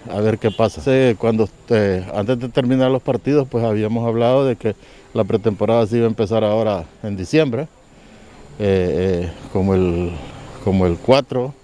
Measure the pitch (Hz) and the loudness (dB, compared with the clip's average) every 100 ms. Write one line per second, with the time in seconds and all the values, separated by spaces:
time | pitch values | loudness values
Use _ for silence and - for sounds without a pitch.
0 | - 98 107 110 110 95 110 - 139 131 | -10 -2 0 0 -2 0 -2 0 0 2
1 | 131 107 113 110 104 - - 113 101 92 | 2 2 0 0 -2 -4 -2 2 2 0
2 | 92 101 101 127 123 139 123 131 131 131 | -4 -4 -2 -2 -2 -2 0 2 2 0
3 | - 123 131 147 127 117 117 107 107 117 | -2 -2 0 0 0 -2 0 0 0 -2
4 | 117 113 117 131 135 117 110 - - - | -2 0 2 2 2 0 -4 -6 -12 -20
5 | - 113 98 107 110 95 104 117 104 117 | -8 -4 0 0 -2 -2 2 2 2 2
6 | 113 110 104 110 107 107 110 95 80 - | 0 0 0 0 2 2 0 -2 -6 -12
7 | 107 98 90 151 147 113 160 - - - | -10 -8 0 0 2 -2 -8 -14 -20 -20
8 | - - - - - - 101 95 90 78 | -20 -20 -20 -20 -20 -4 0 2 2 0
9 | 95 87 87 - - 101 95 95 90 85 | 0 -2 -4 -10 -6 -2 2 2 2 0
10 | 87 80 - - - - 101 95 90 85 | -4 -8 -14 -16 -18 -6 0 2 2 0
11 | - 135 131 127 127 - | 4 4 2 -4 -6 -10